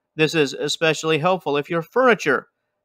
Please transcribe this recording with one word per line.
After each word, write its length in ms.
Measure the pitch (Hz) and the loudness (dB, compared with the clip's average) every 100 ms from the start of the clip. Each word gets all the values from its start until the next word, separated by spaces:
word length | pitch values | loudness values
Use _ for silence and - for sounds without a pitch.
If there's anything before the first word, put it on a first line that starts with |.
| _ | _
This 180 | 151 156 | -2 0
is 200 | 160 135 | 2 0
especially 680 | 131 147 - 160 151 160 156 | -2 -6 -2 -2 0 -2 0
helpful 380 | 180 185 151 143 | 0 0 -2 -4
if 120 | - | -2
your 140 | 170 | -6
furniture 640 | 160 240 262 214 151 123 - _ _ _ | -2 2 2 2 0 -2 -4 _ _ _